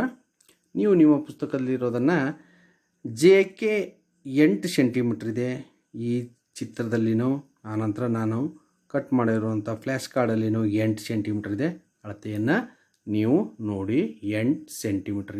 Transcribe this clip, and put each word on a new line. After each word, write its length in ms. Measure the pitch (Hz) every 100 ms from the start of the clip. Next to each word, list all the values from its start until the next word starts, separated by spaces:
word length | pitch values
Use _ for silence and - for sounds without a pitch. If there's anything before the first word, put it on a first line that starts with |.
| 254 - _ _ _ _ _ 185
ನೀವು 140 | 208 180
ನಿಮ್ಮ 140 | 151 147 151
ಪುಸ್ತಕದಲ್ಲಿರೋದನ್ನು 920 | - 147 139 127 127 123 120 139 175 135 - _ _ _ _ _ _
ಜೆ 300 | 123 113 175 190 190 -
ಕೆ 160 | 220 214 - - _ _ 139 135
ಎಂಟು 240 | 156 202 170 -
ಸೆಂಟಿಮೀಟರ್ 540 | 123 123 120 110 113
ಇದೆ 160 | 117 127 127 - _ _ 113 117
ಈ 20 | 123 120 _ _ -
ಚಿತ್ರದಲ್ಲಿನೂ, 720 | - - 117 110 110 113 127 139 - _ 110
ಆನಂತರ 340 | 110 110 107 123 113
ನಾನು 200 | 110 113 156 - _ _ _
ಕಟ್ 180 | 143 135 127
ಮಾಡಿರುವಂಥ 500 | 113 110 110 110 117 110
ಫ್ಲ್ಯಾಶ್ 260 | 135 131 -
ಕಾರ್ಡಲ್ಲಿನೂ 480 | 131 117 110 110 113 107 107
ಎಂಟು 180 | 110 110 -
ಸೆಂಟಿಮೀಟರ್ 460 | 113 107 104 101 104
ಇದೆ. 100 | 160 175 _ _
ಅಳತೆಯನ್ನು 520 | 104 101 107 104 113 208 240 - _ _ -
ನೀವು 300 | 107 110 160 - - 107
ನೋಡಿ, 300 | 98 95 131 226 - 101 107
ಎಂಟು 320 | 120 156 - -
ಸೆಂಟಿಮೀಟರ್ 560 | 110 98 104 101 98